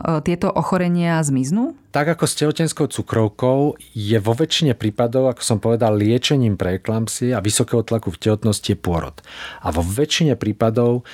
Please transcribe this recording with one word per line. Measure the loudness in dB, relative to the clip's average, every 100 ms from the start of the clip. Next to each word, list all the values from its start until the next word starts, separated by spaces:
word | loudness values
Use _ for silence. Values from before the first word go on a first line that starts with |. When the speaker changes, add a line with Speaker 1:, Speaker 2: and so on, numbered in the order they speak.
| 0 -2 0
Speaker 1:
tieto | 0 0
ochorenia | -2 0 0 0 0 2 0
zmiznú? | 0 0 0 0 -2 -4 _ -2
Speaker 2:
Tak | 0 0
ako | -2
s | 0
tehotenskou | 0 0 -2 0 -2
cukrovkou | -2 -2 2 2 2 2 2 2 -2 -10 -8
je | 0 0
vo | 2 0
väčšine | 0 0 0 0
prípadov, | -2 0 0 2 0
ako | 0 -2
som | 0
povedal, | 2 2 2 2
liečením | 2 2 2 2 2 0
preeklampsie | -2 -2 -2 -2 -4 -4 -2
a | -2
vysokého | -2 0 0 0 0
tlaku | -2 -4
v | -2
tehotnosti | 0 0 0 0 -2
je | -2
pôrod. | -2 -2 -4 -12 -20 -18 -16 -8
A | -4
vo | -2
väčšine | -2 -2 -2 2 2 2
prípadov, | -2 0 0 2 2 0 -4